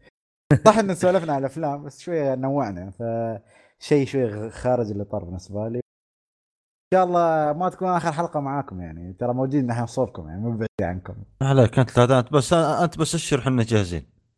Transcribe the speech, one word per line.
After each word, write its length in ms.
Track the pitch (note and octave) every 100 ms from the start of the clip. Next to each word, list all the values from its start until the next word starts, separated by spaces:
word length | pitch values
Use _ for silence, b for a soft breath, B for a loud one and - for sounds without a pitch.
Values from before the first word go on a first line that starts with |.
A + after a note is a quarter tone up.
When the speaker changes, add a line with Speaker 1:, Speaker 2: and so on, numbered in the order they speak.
| b _ _ _ _ C#3 G#3+
Speaker 1:
صح 120 | G#3+
إن 180 | G3 F3
سولفنا 380 | F3+ F#3 E3
على 60 | C#3
الأفلام 440 | C3+ D#3+ D#3 C#3+
بس 180 | C#3+ -
شوية 340 | - E3 C#3 C3
نوعنا، 560 | C3+ C#3+ A#2 F2+ G2
فشيء 1160 | - A#2 A#2 A2+ G#2+ - _ _ _ - D3 C3
شوي 180 | C#3 A#2+
غ-، 220 | G#2 A2
خارج 400 | - B2 B2 G#2+
الإطار 320 | G2+ G2+ G#2
بالنسبة 440 | F2 F#2 - G2+ A2
لي. 100 | A#2+
إن 1200 | - _ _ _ _ _ _ _ _ _ _ F#3+
شاء 60 | F3+
الله 480 | F3 E3 D#3+ D3+
ما 160 | D3+ F3+
تكون 180 | - F#3
آخر 240 | F3 E3
حلقة 280 | D3+ E3+ D3+
معاكم 420 | C#3 C#3 - F#2
يعني، 320 | E2+ D#2+ F2
ترى 200 | F#2+ A#2+
موجودين 320 | B2+ C3+ C#3+ B2
نحن 180 | A#2 A2+
صوبكم 420 | - B2 - D#2
يعني، 120 | F2
مو 160 | A#2 A2+
بعيد 100 | A2 -
عنكم. 320 | F2 F#2 - G2+ - _
Speaker 2:
لا، 120 | C3+
لا، 140 | C3+ A2+
كانت، 320 | - A#2+ B2
لا، 200 | A#2+ C3
أنت 140 | A#2
بس، 200 | D3 B2
أنت 440 | E3+ D3+ D3 E3 D#3+
بس 180 | D#3 E3+
أشر، 260 | - C#3
حنا 220 | B2+ B2+
جاهزين. 420 | A2+ A2 F#2 E2+ - _ _